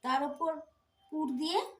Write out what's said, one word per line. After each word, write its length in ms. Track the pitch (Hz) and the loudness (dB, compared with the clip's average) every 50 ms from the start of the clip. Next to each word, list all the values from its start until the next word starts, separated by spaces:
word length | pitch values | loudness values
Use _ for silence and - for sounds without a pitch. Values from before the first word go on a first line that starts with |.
তার 200 | - 254 262 269 | 2 2 2 2
উপর 380 | 285 294 294 - 330 320 320 302 - - _ _ _ _ _ _ _ _ | 2 0 -2 0 0 0 0 -2 -8 -14 _ _ _ _ _ _ _ _
পুর 160 | - 311 311 262 262 247 | -2 -2 -2 0 0 -2
দিয়ে 200 | 311 320 349 415 - - - | -2 2 2 0 0 0 -10